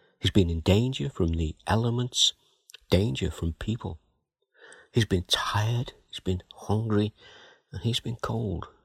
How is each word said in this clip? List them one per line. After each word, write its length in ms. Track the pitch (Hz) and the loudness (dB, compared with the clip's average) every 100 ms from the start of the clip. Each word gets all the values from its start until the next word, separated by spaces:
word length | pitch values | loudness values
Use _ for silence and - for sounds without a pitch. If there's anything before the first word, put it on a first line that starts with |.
| _ _ | _ _
he's 120 | - | 2
been 180 | 104 87 | 4 4
in 120 | 82 | 2
danger 500 | 87 98 123 131 139 | 4 4 2 -2 -6
from 240 | - 85 | -2 0
the 200 | 82 80 - - | 0 -2 -4 -2
elements, 640 | 107 120 120 123 - - - _ _ _ - _ | 0 0 -2 -2 0 0 0 _ _ _ -20 _
danger 420 | 90 110 131 87 | 2 2 0 -4
from 220 | - 85 | -4 -4
people. 480 | 80 - 113 90 85 _ _ _ _ _ _ - - - | -4 -6 -6 -8 -12 _ _ _ _ _ _ -20 -20 -4
He's 120 | 120 | -2
been 200 | 107 95 | 2 0
tired, 680 | - - - 104 110 120 135 - _ | 0 -2 0 0 0 -2 -4 -10 _
he's 120 | - | -8
been 220 | - 92 - | -4 -4 -6
hungry, 580 | - - 104 113 104 104 - - - - _ _ | -10 -2 0 2 2 0 -4 -18 -20 -20 _ _
and 120 | 98 | -6
he's 180 | 110 117 | -2 -2
been 160 | 113 117 | -4 -6
cold. 500 | - 113 107 85 - - | -4 -4 -4 -4 -8 -16